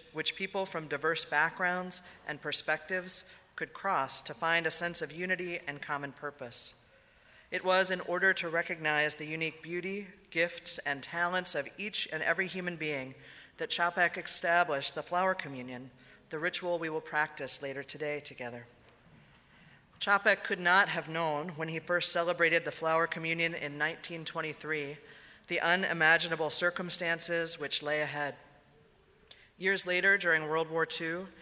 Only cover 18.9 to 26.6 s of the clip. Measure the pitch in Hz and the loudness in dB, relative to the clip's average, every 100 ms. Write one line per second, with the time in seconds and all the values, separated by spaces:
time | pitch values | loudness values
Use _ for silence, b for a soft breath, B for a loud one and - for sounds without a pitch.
18.9 | - - b b b b b b b b | -20 -20 b b b b b b b b
19.9 | - - 202 220 190 - 190 175 185 185 | -6 2 4 4 2 0 0 4 6 6
20.9 | 160 156 160 165 147 170 151 160 160 156 | 0 -4 -2 0 0 -4 -6 -4 -4 0
21.9 | 175 - 175 170 170 165 165 160 - 160 | 2 2 2 0 2 4 4 0 -2 2
22.9 | 160 165 170 160 165 165 170 147 147 151 | 2 2 -2 -4 0 -2 -2 -6 -4 -4
23.9 | 165 - 165 156 165 156 151 151 156 143 | -4 -8 -6 -8 -6 -6 -6 -6 -4 -6
24.9 | 151 B B B B - 175 170 180 190 | -10 B B B B -6 0 4 4 2
25.9 | 165 160 165 170 160 156 - | 4 6 6 4 -2 0 2